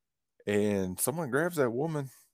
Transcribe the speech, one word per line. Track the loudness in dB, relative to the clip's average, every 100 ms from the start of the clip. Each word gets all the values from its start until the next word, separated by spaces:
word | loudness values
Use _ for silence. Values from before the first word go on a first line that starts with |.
| _ _ _ _ 0
And | 2 4 2 0 -2
someone | -2 -2 0
grabs | 0 0 2
that | 0
woman | 0 -2 -4 -6 -12 _